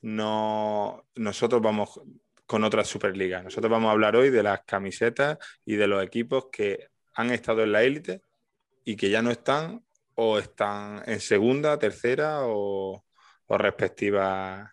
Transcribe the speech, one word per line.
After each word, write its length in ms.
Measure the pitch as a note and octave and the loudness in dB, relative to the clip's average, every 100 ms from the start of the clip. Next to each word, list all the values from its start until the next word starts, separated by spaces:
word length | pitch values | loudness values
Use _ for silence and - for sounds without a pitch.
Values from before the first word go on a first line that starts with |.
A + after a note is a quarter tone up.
no, 1040 | A2+ G#2+ G#2+ G#2+ G#2+ G#2+ G#2+ G#2 G#2 - _ - | -6 -4 -2 0 -2 -2 -2 -2 -4 -6 _ -6
nosotros 460 | A2 G2 A#2 A#2+ | -6 -2 2 4
vamos 400 | A2 G#2+ G2+ - - - _ _ _ | 2 0 -2 -8 -20 -20 _ _ _
con 180 | A2+ | 0
otra 200 | G#2+ G#2+ | 2 2
Superliga. 600 | G#2 G#2+ G#2 F#2+ F#2 F2+ | 0 -2 -4 -2 -4 -4
Nosotros 260 | F#2 - A2+ | -8 -4 0
vamos 200 | A2+ A2+ | 2 4
a 20 | |
hablar 240 | G#2+ G#2+ A2+ | 4 6 6
hoy 160 | C3+ | 6
de 100 | B2 | 6
las 200 | G#2 G2 | 4 0
camisetas 720 | - G2 G2 - A#2 A#2+ C#3+ D3+ - - | -2 -4 -4 -2 -2 2 -2 -2 -12 -20
y 120 | - G#2+ | -6 0
de 100 | G#2 | 2
los 180 | G2 | 2
equipos 440 | F#2+ A2+ A#2 C3 - | -2 -4 -2 -2 -4
que 360 | - G#2 G2 - _ _ | -4 -2 -2 -10 _ _
han 160 | - A#2 | -4 -2
estado 340 | A#2+ A#2 A2 | -2 0 0
en 80 | A2 | 4
la 120 | G#2 | 4
élite 400 | B2 D3 D#3+ F#2 _ _ _ _ _ _ | 4 2 -6 -10 _ _ _ _ _ _
y 120 | - G#2 | -10 -2
que 160 | G2 | 0
ya 100 | G#2+ | 2
no 80 | A#2 | 0
están 540 | A#2 - C#3 D#3+ A3+ _ _ _ - | -2 -2 -2 -2 -12 _ _ _ -2
o 240 | A2+ G#2+ | 0 0
están 640 | G2+ - G#2 G#2 G#2 G#2 - | -2 -4 -4 -4 -10 -12 -8
en 140 | G#2+ | -8
segunda, 580 | - G#2 A2+ C3+ D3+ D3 | 0 2 4 2 2 2
tercera 600 | A2 F#2+ B2 C3+ D3+ D3+ C3 | 0 -2 -2 0 -2 -2 -2
o, 580 | G#2 G2+ G2 F#2+ F#2+ _ _ - _ _ | -2 -4 -4 -6 -10 _ _ -20 _ _
o 120 | G2 | 2
respectivas 1080 | G2+ - F#2+ - G2+ G2+ G2 F#2+ F#2+ F#2+ G#2 | 2 0 -4 -2 0 2 0 -2 -6 -10 -16